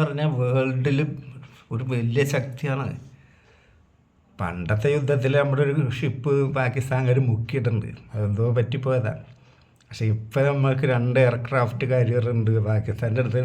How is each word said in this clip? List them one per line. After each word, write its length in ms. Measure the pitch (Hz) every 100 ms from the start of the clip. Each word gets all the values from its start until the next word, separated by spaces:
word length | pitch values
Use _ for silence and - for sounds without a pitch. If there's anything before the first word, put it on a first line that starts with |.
പറഞ്ഞാൽ 300 | 151 143 151 123
വേൾഡിൽ 600 | 123 131 131 127 139 135 - - - - - - -
ഒരു 100 | 117 131
വലിയ 300 | 123 117 123 139
ശക്തിയാണ്. 540 | 143 123 123 147 135 127 - - - - _ _ _ _ _ _ _ _ _ _ -
പണ്ടത്തെ 500 | 87 87 82 107 143 147
യുദ്ധത്തിൽ 360 | 131 139 131 143
നമ്മുടെ 240 | 139 135 143
ഒരു 140 | 151 131 -
ഷിപ്പ് 320 | 139 - 147 139 135 135
പാകിസ്ഥാൻകാർ 600 | 127 127 - 127 127 127 123
മുക്കിയിട്ടുണ്ട്, 580 | 110 113 135 113 107 - - -
അതെന്തോ 380 | 110 104 104 117 120
പറ്റിപ്പോയതാ. 560 | 113 156 131 127 110 - - - - _ _ _ -
പക്ഷെ 180 | - 110
ഇപ്പം 320 | 110 - 143 139
നമ്മൾക്ക് 400 | 139 135 131 135
രണ്ട് 260 | 120 123 131
എയർക്രാഫ്റ്റ് 640 | 127 117 117 135 117 - 127
കാരിയർ 340 | 127 117 123 117
ഉണ്ട്, 160 | 117 110 110 104
പാകിസ്ഥാൻ്റെ 520 | 107 110 107 117 117
അടുത്ത് 160 | 123 123